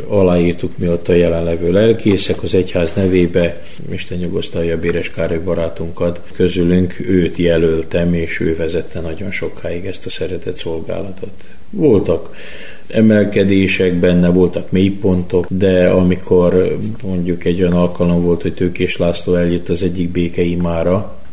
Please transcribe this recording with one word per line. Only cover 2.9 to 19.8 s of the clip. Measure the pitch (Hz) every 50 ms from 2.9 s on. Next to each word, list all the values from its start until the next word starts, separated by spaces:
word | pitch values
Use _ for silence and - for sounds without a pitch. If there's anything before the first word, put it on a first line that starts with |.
| -
nevébe. | 101 98 92 92 92 87 85 87 90 87 85 - - - - - - - - 92
Isten | 90 - - 95 90
nyugosztalja | 87 87 87 90 87 - - 85 82 85 82 80
Béres | 82 85 85 85 - -
Károly | - - 85 82 85 80
barátunkat | 87 92 85 85 82 82 - - 87 85 85 - 87 87 85 - - - -
közülünk, | - 92 87 85 90 85 87 90 90 92 90 - - - -
őt | 98 90 85 82 -
jelöltem, | - 87 85 85 82 82 82 80 80 80 - - 87 85 87 87
és | 85 82 82 - -
ő | 85 82 82
vezette | 82 82 80 85 85 76 - - -
nagyon | 82 82 80 80 98 95
sokáig | 95 - - 80 - - - 87 87 87 90
ezt | 98 92 - -
a | -
szeretett | - - 90 85 92 87 - - -
szolgálatot. | - - 87 82 80 85 87 87 87 92 95 92 - 98 98 - - - - - - - -
Voltak | - 208 165 147 113 92 - - 82 80 - - - - - - - - - - - - - -
emelkedések | - 113 110 110 107 104 101 98 - 107 98 98 98 95 95 92 - - 95 92 90
benne, | 87 87 90 87 87 87 87
voltak | 87 90 90 85 - 85 - -
mélypontok, | - 92 95 98 98 98 98 98 92 90 87 - - 90 87 -
de | 95 92 101 95 92 90 90 90
amikor | 92 92 92 90 90 90 - - 95 90 87 87 90 92 92 90 - 73 107 110 113 - -
mondjuk | 95 92 90 87 87 87 82 -
egy | 90 87 90
olyan | 95 87 87
alkalom | 87 87 87 - - 90 87 87 87 87
volt, | 87 87 82 -
hogy | 92 80
Tőkés | - 95 87 85 - 92 87 -
László | - 90 87 87 - - 95 90
eljött | 87 87 87 87 87 85 -
az | 90 82